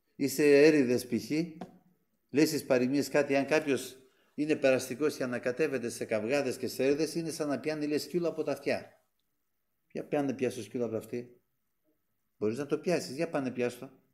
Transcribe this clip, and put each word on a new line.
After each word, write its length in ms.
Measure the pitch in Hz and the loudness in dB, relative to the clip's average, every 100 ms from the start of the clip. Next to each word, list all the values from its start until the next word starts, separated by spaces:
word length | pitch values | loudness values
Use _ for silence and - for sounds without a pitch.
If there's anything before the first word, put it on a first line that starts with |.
| _ - | _ -4
ή 120 | 139 | -2
σε 360 | 131 147 143 | 4 6 10
έρηδες 420 | 151 151 123 123 - | 8 8 4 2 0
π.χ., 240 | 113 - 151 170 - - - _ _ _ _ _ | -4 -2 -4 -4 -8 -18 -20 _ _ _ _ _
λέει 160 | 127 151 | 2 4
στις 180 | 151 | 2
παροιμίες 440 | - 127 127 143 127 | 2 2 2 0 0
κάτι, 280 | 151 131 135 | 2 2 2
«Αν 100 | 135 | 2
κάποιος 500 | 156 147 123 - - _ _ _ | 0 2 -2 -2 -16 _ _ _
είναι 220 | - 151 147 | -6 -2 2
περαστικός 600 | 135 131 - 123 147 - | 2 2 0 -2 -2 -2
και 60 | |
ανακατεύεται 680 | 127 120 127 120 156 135 113 | -4 -2 -4 -2 -2 -2 -4
σε 160 | - | -6
καυγάδες 520 | 117 110 110 143 131 - | -4 -2 0 0 -2 -4
και 100 | 113 | -6
σε 180 | - | 0
έρηδες, 300 | 131 143 156 | 0 2 0
είναι 160 | 170 165 | -4 -6
σαν 180 | - 151 | -6 -4
να 120 | 131 | -4
πιάνει, 260 | 151 151 147 | -4 -4 -2
λέει, 120 | 147 | -2
σκύλο 300 | - 180 170 | -2 -4 -2
από 140 | 156 | -4
τα 100 | 147 | -4
αυτιά». 500 | 139 - 104 - _ _ _ _ _ _ _ _ _ _ | -4 -2 -4 -4 _ _ _ _ _ _ _ _ _ _
Για 120 | - | -12
πιάνε, 300 | 151 147 139 | -4 -2 0
πιάσω 280 | 120 123 117 | -2 -2 -4
σκύλο 220 | 104 127 | -8 -4
από 80 | 117 | -4
τα 60 | 110 | -4
αυτή. 420 | - 120 123 - _ _ _ _ _ _ _ _ _ - | -6 -10 -10 -18 _ _ _ _ _ _ _ _ _ -4
Μπορείς 220 | 107 120 | -2 -2
να 80 | 143 | -4
το 120 | 151 | -4
πιάσεις, 360 | 185 165 - | 0 -2 -2
για 140 | 131 165 | -6 -4
πάνε 220 | 156 131 | -2 -4
πιάσ' 280 | 117 120 120 | -2 -4 -4
το. 120 | 135 - _ | -16 -20 _